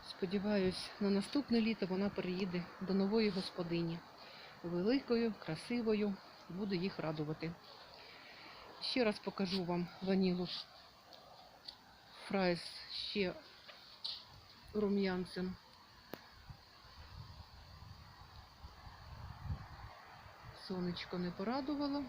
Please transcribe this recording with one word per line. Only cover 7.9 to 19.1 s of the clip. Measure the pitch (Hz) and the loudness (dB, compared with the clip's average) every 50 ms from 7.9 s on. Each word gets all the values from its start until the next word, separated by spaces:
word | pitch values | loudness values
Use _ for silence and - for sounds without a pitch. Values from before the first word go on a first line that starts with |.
| - - - - - - - - - - - - - - - - - - | -18 -18 -18 -16 -16 -16 -16 -18 -18 -16 -16 -16 -16 -16 -16 -16 -14 -6
Ще | - - - 262 240 | -4 0 4 4 4
раз | 214 202 - | 4 2 0
покажу | - 196 - - 196 180 190 196 180 | -4 -6 -2 -2 0 0 2 0 2
вам | 170 175 175 175 170 - - | 2 2 0 0 -2 -4 -6
Ванілу | 190 185 196 190 190 185 180 180 180 175 - - - - - - - - - - - - - - - - - - - - - - - - - - - - - - - - - - - | 2 4 6 6 6 6 4 4 0 -2 -4 -8 -8 -12 -16 -20 -20 -20 -20 -20 -20 -20 -20 -20 -20 -20 -20 -20 -20 -20 -20 -18 -18 -18 -18 -18 -20 -20 -20 -20 -20 -20 -18 -16 -6
Фрайс | - 196 196 185 180 175 170 - - - - - - | 0 2 4 6 6 4 4 0 -8 -10 -12 -12 -8
ще | - - - - - 208 196 180 - - - - - - - - - - - - - - - - - - - - - - - - - - - - - | -6 -6 -4 -2 0 2 2 2 0 -4 -12 -16 -20 -20 -20 -20 -18 -18 -18 -20 -20 -10 -8 -8 -8 -8 -12 -16 -20 -20 -20 -20 -20 -20 -20 -4 0
рум'янцем. | 208 208 196 202 202 196 190 185 180 185 175 - 185 180 185 180 - - - - - - - - - - - - - - - - - - - - - - - - - - - - - - - - - - - - - - - - - - - - - - - - - - - - - - - - - - - - - - - - - - - - - - - | 0 2 4 4 4 4 2 2 0 -2 -4 -4 -4 -2 -4 -4 -6 -12 -20 -20 -20 -20 -20 -20 -20 -12 -12 -12 -12 -12 -20 -20 -20 -16 -16 -16 -16 -16 -20 -20 -20 -20 -20 -20 -20 -18 -18 -16 -16 -16 -16 -16 -18 -18 -18 -18 -20 -20 -18 -18 -18 -18 -18 -18 -18 -18 -20 -20 -20 -20 -18 -18 -20 -20 -20 -20 -18 -18 -18 -16 -16 -18 -18 -16 -16 -16 -14